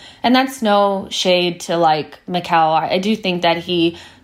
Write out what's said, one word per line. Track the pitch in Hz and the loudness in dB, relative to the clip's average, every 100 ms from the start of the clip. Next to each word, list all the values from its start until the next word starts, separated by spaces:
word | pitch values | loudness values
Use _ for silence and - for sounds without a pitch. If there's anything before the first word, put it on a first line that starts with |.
| - - | -20 -6
And | 233 | 0
that's | 254 269 - | 2 0 -2
no | 214 202 202 196 190 | 2 2 2 0 -6
shade | - 185 180 175 175 | -4 0 2 0 -4
to, | - 170 | -4 0
like, | 160 156 139 - - | 2 2 -4 -12 -6
Mikel. | 175 175 165 | -6 0 2
I, | 160 160 156 | 2 2 0
I | 190 | -2
do | 202 | 0
think | 214 190 175 | -2 -2 0
that | 170 170 | 0 -2
he | 175 175 170 170 - - | -2 0 0 -2 -20 -12